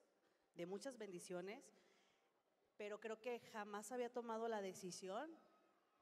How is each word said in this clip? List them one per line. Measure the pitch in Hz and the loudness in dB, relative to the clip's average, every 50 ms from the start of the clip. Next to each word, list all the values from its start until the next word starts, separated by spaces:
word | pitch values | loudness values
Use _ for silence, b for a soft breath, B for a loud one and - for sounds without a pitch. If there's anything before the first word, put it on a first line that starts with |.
| - _ _ _ _ b b b b b b | -20 _ _ _ _ b b b b b b
de | - 170 | -2 0
muchas | 175 190 202 - 277 254 226 | 0 0 0 0 -2 -4 -2
bendiciones, | 220 196 180 175 - - 180 175 180 190 214 277 - - - B B B B B B B B B B B B _ _ _ _ _ _ _ _ | -4 -4 -4 -4 -2 -2 -2 0 0 -2 -2 -4 -8 -12 -18 B B B B B B B B B B B B _ _ _ _ _ _ _ _
pero | - 214 208 208 202 | -4 -2 -2 -2 0
creo | - 220 220 220 | 0 -2 -2 0
que | - 247 240 233 - - - | 0 0 0 0 -2 -4 -4
jamás | 220 208 214 202 208 214 - 254 | -2 -2 0 0 -2 0 0 2
había | 247 240 233 240 | 2 2 2 2
tomado | 247 233 233 226 220 226 233 | 2 2 2 4 4 4 4
la | 226 208 | 4 4
decisión | 196 190 185 - - 180 175 - - 185 190 226 294 330 330 - - - - - - - - _ _ _ _ _ | 4 2 0 -2 -2 -4 -4 -2 -2 0 0 0 0 -2 -6 -10 -14 -20 -20 -20 -20 -20 -20 _ _ _ _ _